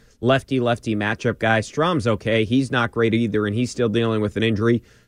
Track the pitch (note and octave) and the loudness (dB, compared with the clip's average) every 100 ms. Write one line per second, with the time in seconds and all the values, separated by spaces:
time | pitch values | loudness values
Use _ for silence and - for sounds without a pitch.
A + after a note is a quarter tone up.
0 | - _ A#2 C3+ - C3 A#2+ A#2 - G#2 | -20 _ 0 0 0 -2 -2 -2 -2 -2
1 | G#2 A2 A#2+ G#2+ A2+ A2 G#2+ - E3 E3 | -2 -2 -4 0 0 0 0 -2 0 0
2 | A2+ G#2 A2 A2+ G#2 B2+ C3 C3+ A#2 A#2 | 0 -2 0 0 2 0 0 0 0 0
3 | A2+ A2+ A#2 G#2+ G#2 G#2+ B2 - A#2 A2 | 0 2 0 0 -2 -2 -4 -2 0 0
4 | A2+ A2 G#2 G2+ A2+ G#2 A#2 A#2+ - - | 0 0 -2 0 0 2 2 0 -2 -20